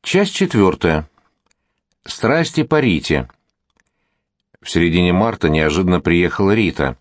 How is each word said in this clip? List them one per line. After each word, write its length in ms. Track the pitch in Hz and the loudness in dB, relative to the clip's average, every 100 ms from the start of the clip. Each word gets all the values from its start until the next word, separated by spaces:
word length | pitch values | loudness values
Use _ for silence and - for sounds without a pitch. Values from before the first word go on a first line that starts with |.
Часть 300 | - 185 202 | 0 0 0
четвертая. 720 | - 185 117 95 73 87 78 78 _ _ _ _ _ _ _ _ _ | -2 0 2 2 2 0 0 -4 _ _ _ _ _ _ _ _ _
Страсти 580 | - - 110 156 165 - | -16 -6 -2 0 -2 -4
по 160 | 147 156 | 0 0
Рите. 520 | 131 80 - 73 64 _ _ _ _ _ _ _ _ _ _ _ _ _ | 2 -2 -2 -4 -4 _ _ _ _ _ _ _ _ _ _ _ _ _
В 80 | - | -6
середине 460 | 85 85 85 90 | 0 2 2 2
марта 340 | 90 113 - 82 | 2 0 0 0
неожиданно 500 | 78 78 78 92 90 | 0 0 0 0 0
приехала 540 | 87 85 87 - 98 | 2 0 0 0 0
Рита. 440 | 110 95 - 67 62 | 2 0 -2 -4 -6